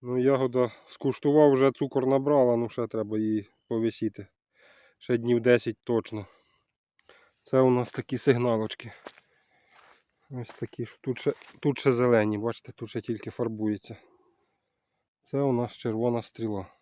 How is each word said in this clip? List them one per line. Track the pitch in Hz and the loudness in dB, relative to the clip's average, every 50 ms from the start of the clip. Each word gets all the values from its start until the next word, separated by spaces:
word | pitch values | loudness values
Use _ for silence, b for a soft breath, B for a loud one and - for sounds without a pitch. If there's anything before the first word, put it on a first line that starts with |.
Ну, | - 123 123 127 | -6 -4 -2 2
ягода, | 123 131 139 127 131 127 120 127 127 117 B B B - | 2 4 4 4 2 0 2 0 0 0 B B B -20
скуштував, | - - - 143 127 - - 147 143 151 151 147 | -20 -4 -4 -4 -4 0 0 2 6 8 8 8
вже | 139 131 131 135 | 6 6 4 2
цукор | 127 - 147 135 - 139 123 131 | 2 0 -6 -2 -2 -2 0 2
набрала, | 135 135 135 143 147 143 131 123 120 | 2 2 2 2 4 4 4 4 4
ну | 117 120 113 | 2 0 -4
ще | - - 120 110 | -4 -6 -6 -6
треба | - 113 107 104 107 107 | -4 -6 -6 -4 -2 -2
її | 110 110 107 107 104 _ _ _ _ _ | -2 0 -2 -2 -4 _ _ _ _ _
повисіти. | 120 113 113 113 - - - 107 - - 101 _ _ _ _ _ b b b b b b b b b b | -4 -2 0 -2 -2 -2 -6 -6 -6 -8 -18 _ _ _ _ _ b b b b b b b b b b
Ще | - - 117 117 | -6 -4 -4 -2
днів | 117 120 120 120 | 0 0 0 2
десять | 113 123 123 117 - 123 110 _ _ | 4 4 4 4 2 -2 -8 _ _
точно. | - 120 113 104 - - 107 101 - b b b b b b b b _ _ _ _ _ _ b b b b b b b b | -2 -2 -2 -2 -4 -10 -10 -12 -12 b b b b b b b b _ _ _ _ _ _ b b b b b b b b
Це | _ - - 131 | _ -2 0 2
у | 131 127 | 4 4
нас | 123 123 123 113 | 2 2 -2 -4
такі | - - 120 _ - 123 | -8 -12 -10 _ -8 -4
сигналочки. | - - 123 120 120 123 117 110 110 107 - _ - 117 B B B B B B B B B B B B B B B B B B B B B B B B _ _ _ _ | 2 2 2 2 2 0 -2 -2 -4 -6 -10 _ -14 -16 B B B B B B B B B B B B B B B B B B B B B B B B _ _ _ _
Ось | 139 127 120 - | -14 -14 -12 -14
такі | - - - 117 - - 120 | -12 -12 -12 -12 -10 -12 -12
ж, | - - _ | -12 -12 _
тут | _ 135 123 - | _ -6 -6 -4
ще, | - - - - - - - - | -4 -4 -4 -4 -10 -20 -20 -4
тут | - 147 135 - | -2 -2 -2 0
ще | - 143 | 2 0
зелені, | 127 117 127 123 120 113 107 107 107 104 | 2 4 4 4 4 4 4 2 0 -2
бачите, | 107 117 113 - _ - | -4 -6 -6 -8 _ -20
тут | - _ 120 110 | -16 _ -14 -10
ще | - 120 | -10 -10
тільки | - - 117 107 - 113 | -6 -6 -8 -8 -8 -12
фарбується. | - - 123 117 113 107 107 107 107 101 _ - 110 - b b b b b b b b b b b b b b _ _ _ _ _ _ _ _ _ _ | -6 -6 -6 -6 -4 -4 -2 -2 -2 -4 _ -14 -18 -18 b b b b b b b b b b b b b b _ _ _ _ _ _ _ _ _ _
Це | _ - - 139 | _ -8 -4 -2
у | 139 139 127 | 0 0 0
нас | 120 120 117 - - | 0 -2 -4 -8 -8
червона | - 123 110 113 113 127 120 120 | -6 -4 -4 0 0 0 -2 -2
стріла. | 110 - _ - 113 110 107 98 92 - _ _ | -6 -8 _ -8 -6 -6 -6 -6 -8 -12 _ _